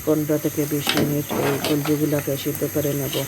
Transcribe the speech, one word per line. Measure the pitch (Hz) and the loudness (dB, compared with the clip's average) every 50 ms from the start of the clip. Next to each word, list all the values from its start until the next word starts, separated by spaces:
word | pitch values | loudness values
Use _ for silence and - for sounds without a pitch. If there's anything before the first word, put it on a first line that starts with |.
| - | 2
পনেরো | 151 156 151 151 147 151 147 - | 2 2 2 2 2 0 2 0
থেকে | 151 - - 147 147 | 0 0 0 -2 0
বিশ | 151 147 143 - - | -2 -2 -2 0 2
মিনিট | 151 147 147 147 147 147 - 151 - 139 | 2 2 2 0 -2 -2 -2 -2 0 0
এই | 139 139 135 - | 0 0 0 0
কলজিগুলোকে | - 151 147 143 156 151 143 151 147 151 147 139 151 135 | 0 0 0 2 0 2 2 2 2 0 0 0 -2 -4
সিদ্ধ | 135 - 151 143 - 143 143 - | -2 -2 -4 -2 -2 -2 -2 0
করে | 156 143 143 139 143 | 0 0 0 0 -2
নেব। | 135 127 127 135 139 | -4 -2 -2 -2 -4